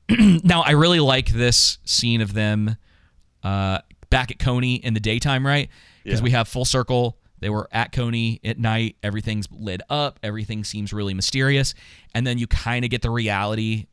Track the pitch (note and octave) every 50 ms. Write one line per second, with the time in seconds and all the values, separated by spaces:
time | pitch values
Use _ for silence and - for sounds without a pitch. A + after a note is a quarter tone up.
0 | _ - A3 A#3+ G#3+ G#3 F3 E3 - F3 F3+ E3+ E3 C#3 D3+ D3 D#3+ F3 F3+ E3+
1 | D3 C3 C3 C3 C3 - G#2+ A#2 A#2+ B2 A#2 - - - - - - - - -
2 | - A#2+ A#2 A2+ A2 G2+ G2+ G#2+ G#2+ G#2+ G#2+ G#2+ G#2 G#2+ A2 - _ _ _ _
3 | _ _ _ _ _ _ _ _ - G2 F#2+ G2 G2 F#2+ F#2+ - - _ - _
4 | - - - B2+ B2+ A2 - - - C3+ B2 B2 B2+ B2+ B2 - - B2+ A2+ A2
5 | G#2+ A2 A2 A#2+ - C#3+ C3+ B2+ C3 C#3 C#3+ C#3+ - - - - - - _ _
6 | - G2 G#2+ A2 A#2 B2+ B2 A#2+ A2+ - - B2+ A#2+ - - B2+ A#2+ - B2+ B2
7 | B2 A#2 - _ _ _ _ - - G#2 G#2+ G#2+ - - - A2+ A#2 - - C3
8 | B2 A#2 A#2 A#2 A2+ A2+ A2+ - - A2 A#2 - A#2 A2+ A2 A2+ A2+ A2 - _
9 | - G#2 G2+ G#2+ F#2 A2 G#2+ G#2+ G2 - - - G#2+ G#2 F2+ F#2 - - C#3+ D3
10 | D3 C#3 - - - G#2+ G#2 A2 G#2+ G2+ A2+ G#2+ G#2 - - G#2+ G#2 G2+ G#2+ G#2
11 | G2+ G2 F#2+ F#2+ G2 - - C3+ C3+ C3+ C#3 C#3 C3 - - - - - - -
12 | - - - A2+ B2+ B2+ A#2+ A#2+ A#2+ G#2+ - - - A#2+ A#2+ A#2+ B2 A#2+ A#2+ A#2+
13 | - A#2 A#2 A#2+ A2+ G#2+ G2+ F#2+ G2+ G#2 A2 A2 A2+ A2 A2 A2 - -